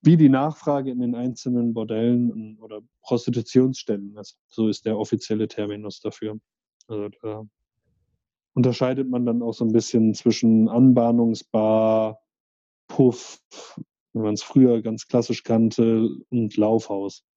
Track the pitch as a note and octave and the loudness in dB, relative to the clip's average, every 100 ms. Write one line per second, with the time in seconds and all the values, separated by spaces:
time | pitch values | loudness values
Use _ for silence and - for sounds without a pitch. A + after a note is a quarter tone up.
0 | - E3 D3+ C3 D3 D3+ - C#3+ C3 B2 | 6 8 8 6 0 -4 -4 -2 -2 -4
1 | B2 A#2 B2 A#2 - B2 A#2+ A2+ A2 A2 | -4 -4 -6 -6 -4 -2 -2 -4 -4 -2
2 | A#2 B2 A#2+ A2 A2 G#2+ A2 G#2+ G#2+ _ | 0 2 0 -4 -12 -18 -18 -18 _ _
3 | - B2 - A#2+ A2 C3 C3 C3 - G#2 | -6 -4 -2 -6 0 2 2 -2 -6 -8
4 | G2+ G#2 G2+ _ _ - A2 G#2 - G#2+ | -8 -16 -20 _ _ -4 -2 -2 -4 -4
5 | G#2+ G#2+ - G#2+ G#2+ - G#2 G#2 G#2+ - | -4 -4 -4 -4 -4 -6 -8 -8 -12 -12
6 | A2 - A2 G#2+ _ _ _ _ _ G#2+ | -12 -10 -12 -12 _ _ _ _ _ -10
7 | G#2 - A2 G#2+ G#2+ _ _ _ _ _ | -10 -12 -12 -12 -16 _ _ _ _ _
8 | _ _ _ _ _ - C3+ A#2 B2+ C3 | _ _ _ _ _ -2 0 0 -2 -2
9 | C3 B2 A#2+ A#2 A#2 A2 A2+ A2+ - A#2+ | -4 -2 -2 -2 -4 -4 0 0 0 2
10 | A2 G#2+ - A2+ A2+ A2 A2 A#2 C3 A#2+ | 2 2 0 2 2 4 4 6 6 6
11 | A#2 A#2+ A#2 A2+ - A2+ A2 A2 A2 A2 | 4 2 0 -2 -4 -2 2 2 2 2
12 | A2 G#2 _ _ _ _ _ _ _ - | -2 -6 _ _ _ _ _ _ _ 2
13 | B2+ A#2 - - _ - - - - _ | 2 2 -12 -20 _ -20 -20 -20 -20 _
14 | _ A2+ G#2+ G#2+ - - B2+ A#2 A2+ A2+ | _ -6 -6 -6 0 4 6 4 -2 -10
15 | - B2 A#2 A#2 - A2+ A2+ - A2+ A2+ | -4 -2 -2 -6 -2 0 0 2 2 2
16 | A#2 - - B2 A2 G#2+ G#2+ A2+ - G2+ | 0 -4 -8 -4 -4 0 0 0 -2 -8
17 | G2 - _ | -8 -12 _